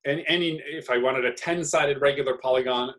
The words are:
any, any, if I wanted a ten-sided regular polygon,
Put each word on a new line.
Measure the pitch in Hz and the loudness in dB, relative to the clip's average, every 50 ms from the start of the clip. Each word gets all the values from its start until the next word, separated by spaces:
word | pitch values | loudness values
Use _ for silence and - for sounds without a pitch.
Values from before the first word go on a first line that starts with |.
| _ | _
any, | 139 143 165 165 151 | -2 -2 -2 0 0
any, | 165 175 175 165 156 156 - 147 | 0 0 0 -2 -4 -6 -8 -10
if | 151 160 - - | -12 -10 -4 -2
I | 123 123 | 0 2
wanted | 123 131 131 131 123 | 2 2 2 2 0
a | 123 123 | 0 -2
ten-sided | - - 175 170 175 160 - - 160 147 143 139 135 | -2 -4 -4 -2 -2 -2 0 0 2 2 2 0 4
regular | 143 143 139 143 135 131 127 127 - | 4 2 2 2 0 -2 -2 -2 2
polygon, | 131 127 131 127 127 127 123 123 127 123 | 2 2 2 2 2 0 0 -2 -4 -6